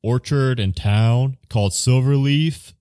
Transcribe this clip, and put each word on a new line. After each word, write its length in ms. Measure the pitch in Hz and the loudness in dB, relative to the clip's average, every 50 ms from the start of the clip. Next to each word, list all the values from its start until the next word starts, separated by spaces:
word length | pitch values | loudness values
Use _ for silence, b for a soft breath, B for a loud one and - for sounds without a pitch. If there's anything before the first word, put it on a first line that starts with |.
| - | -2
orchard 560 | 107 123 127 - - 147 139 135 131 127 117 | 0 -2 -2 -2 -2 0 0 2 0 0 0
in 140 | 101 95 92 | -2 -4 -4
town 640 | - - 101 101 107 113 113 117 120 131 135 131 - _ | -2 -2 0 2 2 2 2 2 2 0 -2 -4 -8 _
called 240 | _ - 113 101 98 | _ -2 -2 0 0
Silverleaf 1000 | - - - 127 127 131 127 135 143 139 135 139 143 147 156 160 151 - - - - _ | -2 -2 0 2 2 2 2 2 0 2 2 2 0 0 0 -2 -4 -6 -14 -20 -20 _